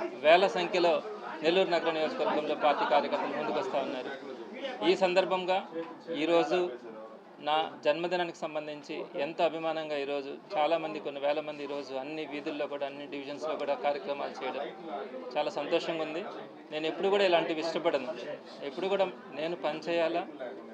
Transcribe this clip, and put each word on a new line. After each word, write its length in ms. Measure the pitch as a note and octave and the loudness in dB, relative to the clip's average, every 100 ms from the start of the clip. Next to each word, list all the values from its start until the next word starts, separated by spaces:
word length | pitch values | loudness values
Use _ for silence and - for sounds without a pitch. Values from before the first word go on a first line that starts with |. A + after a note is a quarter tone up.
| - - | -6 4
వేల 240 | D3 F3 G3 | 8 10 8
సంఖ్యలో 480 | F#3 E3+ F3+ E3+ D3 - - - - | 2 0 4 4 4 0 -8 -8 0
నెల్లూరు 300 | D#3 F#3 E3+ | 4 4 4
నగర 200 | E3 D#3+ | 4 2
నియోజకవర్గంలో 600 | D#3 D3+ - - D3+ D3 C#3+ | 2 0 2 2 2 0 4
పార్టీ 220 | D3 - D3 | 4 4 6
కార్యకర్తలు 460 | C#3+ C#3 C#3+ C#3+ C#3+ | 4 4 0 -2 -2
ముందుకొస్తా 420 | C#3+ C3 C3 C#3 | 0 0 0 0
ఉన్నారు. 300 | C3 B2+ - - - - - - C4+ - | -2 -4 -6 -8 -10 -10 -10 -8 -6 0
ఈ 100 | G3+ F#3 | 2 4
సందర్భంగా 600 | F#3 F3+ F3 F#3 F3+ F#3+ - E3 D#3+ - - | 4 4 4 2 2 0 -2 -8 -8 -10 -6
ఈరోజు 440 | C#3 E3 E3+ D#3+ F3+ F3+ - - - - - - - | -2 4 4 4 2 0 -4 -12 -14 -14 -16 -18 -6
నా 120 | D3 D#3 E3 E3 | 2 2 2 0
జన్మదినానికి 560 | D3+ D#3+ F3 F3+ E3+ - | 2 2 2 0 -2 -4
సంబంధించి 560 | D#3+ D3+ D3+ D3 C#3+ D#3 - F3+ | -6 -4 -6 -8 -8 -8 -6 -4
ఎంతో 220 | D3 E3 | -2 2
అభిమానంగా 520 | E3 D#3+ D#3+ D#3+ D#3 D3 | 0 2 -2 -2 -2 -2
ఈరోజు 320 | C#3 C#3+ C#3 D3 - | -2 -4 -4 -10 -4
చాలామంది, 500 | D#3 D3 E3 D#3+ D#3 | 2 4 2 0 -6
కొన్ని 200 | D3 C#3 | -6 -2
వేల 200 | C#3+ D3 | 0 0
మంది 220 | D3+ D3 | -2 -6
ఈరోజు 280 | C#3+ C#3+ C#3 | -6 -6 -4
అన్ని 280 | C3+ C#3+ D#3 C#3+ | -6 -6 -6 -6
వీధుల్లో 400 | D3 D#3 D3 C#3+ | -6 -4 -4 -4
కూడా, 180 | C#3+ C#3 | -4 -6
అన్ని 200 | C#3+ C#3+ | -6 -10
డివిజన్స్‌లో 480 | C#3+ C#3 C#3+ D#3 D3 | -8 -8 -6 -4 -2
కూడా 180 | C#3+ C3+ | -2 0
కార్యక్రమాలు 580 | D3 C#3+ C#3+ C#3 C3+ - | 0 0 -2 -4 -4 -4
చేయడం 260 | C3 C3 A#2 - D#3+ - G#2+ C3 - | -4 -4 -6 -8 -8 -8 -8 -8 -4
చాలా 200 | D3 D3 | -2 -2
సంతోషంగా 520 | D3+ D3 E3 E3+ D#3+ | -2 0 0 2 -2
ఉంది. 180 | D3+ D#3+ G#3+ D3+ - - - | -2 -4 -6 -10 -12 -14 -8
నేను 180 | D3+ D#3+ | -4 -2
ఎప్పుడు 220 | - F#3+ | 0 2
కూడా 160 | G3+ | 4
ఇలాంటివి 380 | F#3+ E3+ D#3+ D#3 | 6 6 4 0
ఇష్టపడను. 440 | E3 E3 E3 D3 B2+ A#2+ D3 C3+ - - | -2 0 2 2 0 -6 -8 -10 -12 -10
ఎప్పుడు 260 | C#3 C3+ F#3 | -8 -4 0
కూడా 180 | G3 F3+ - - | 2 2 -2 -12
నేను 220 | C#3+ D#3+ E3+ | -6 -4 -2
పని 260 | D3+ D#3 | -2 -2
చేయాలా, 380 | E3 E3+ E3 E3+ F3 C#3 B2 - - | 0 2 2 0 -4 -8 -10 -10 -12